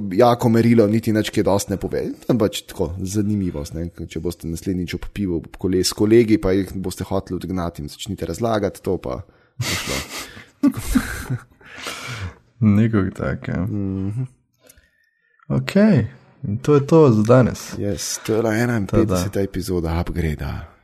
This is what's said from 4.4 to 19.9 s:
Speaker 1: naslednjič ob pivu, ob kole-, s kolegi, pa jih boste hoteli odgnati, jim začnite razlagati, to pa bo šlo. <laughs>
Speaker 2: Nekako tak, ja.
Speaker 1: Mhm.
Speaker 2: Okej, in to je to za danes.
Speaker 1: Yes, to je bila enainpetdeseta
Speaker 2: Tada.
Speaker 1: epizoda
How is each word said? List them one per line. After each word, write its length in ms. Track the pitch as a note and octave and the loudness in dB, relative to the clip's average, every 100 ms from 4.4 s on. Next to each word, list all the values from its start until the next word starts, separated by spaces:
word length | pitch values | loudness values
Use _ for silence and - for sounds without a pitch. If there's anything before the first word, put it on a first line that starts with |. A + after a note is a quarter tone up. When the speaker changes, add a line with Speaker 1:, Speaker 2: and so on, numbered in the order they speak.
| E2+ | -8
Speaker 1:
naslednjič 480 | E2 - F2+ F2 - | -6 -4 -4 -4 -8
ob 120 | - | -8
pivu, 260 | - G2 D#2+ | -6 -4 -4
ob 100 | - | -6
kole-, 260 | - F#2 F#2 | -6 -2 0
s 120 | F2+ | 0
kolegi, 440 | - G#2+ A2+ A2 G2+ | 0 6 6 6 2
pa 140 | F#2+ | 2
jih 220 | F#2+ F#2 | 0 -2
boste 300 | F#2+ F#2 - | -6 -8 -8
hoteli 340 | - F#2+ - F2 | -6 -6 -4 -10
odgnati, 420 | E2+ F#2 E2+ - | -6 -6 -6 -8
jim 80 | D2 | -14
začnite 380 | - - F#2 F2+ | -12 -12 -8 -8
razlagati, 560 | - A2+ G#2+ G2 - | -4 -2 -2 -2 -4
to 160 | - F2 | -6 -6
pa 240 | - B1+ - _ _ - | -6 -10 -12 _ _ -8
bo 40 | - F2+ | -6 -4
šlo. 240 | - C2+ - - - - - _ | -6 -6 -8 -14 -14 -18 -20 _
<laughs> 100 | D4 - - - - - - B2+ - _ - - - - - A#2 F#2 - _ _ | 0 0 -2 -2 -2 -10 -8 -10 -10 _ -20 -14 -12 -12 -12 -12 -12 -14 _ _
Speaker 2:
Nekako 520 | G#2+ G2+ A2+ A2 F#2+ | 2 4 4 2 -2
tak, 360 | - - - - | -4 -6 -6 -6
ja. 140 | D#2+ | -6
Speaker 1:
Mhm. 600 | F2 G#2 G2 F#2+ F#2+ A2 C3 _ _ _ _ _ _ _ _ _ _ _ - | -4 -4 -4 -4 -6 -6 -10 _ _ _ _ _ _ _ _ _ _ _ -6
Speaker 2:
Okej, 580 | C#3 C3+ G3 G#3+ D3+ G2+ - _ _ | -4 0 4 6 4 2 -6 _ _
in 160 | - G#2 | -6 -4
to 180 | - D3 | 4 4
je 80 | |
to 160 | C3+ E3 D3 | 6 8 8
za 140 | G#2+ | 6
danes. 500 | A2 B2+ A#2 - - | 6 6 6 -2 -12
Speaker 1:
Yes, 460 | - G2+ D#2+ - - | -6 -6 -4 -6 -8
to 140 | - | -2
je 40 | A2 | 0
bila 160 | A2+ | 2
enainpetdeseta 760 | A2 A#2+ A#2 F#2+ G#2+ G#2+ F2+ F#2 | 0 0 -2 2 2 2 0 0
Speaker 2:
Tada. 100 | G2+ | -2
Speaker 1:
epizoda 540 | G2 F#2 F2 F2+ E2 | -2 -4 -2 -2 -2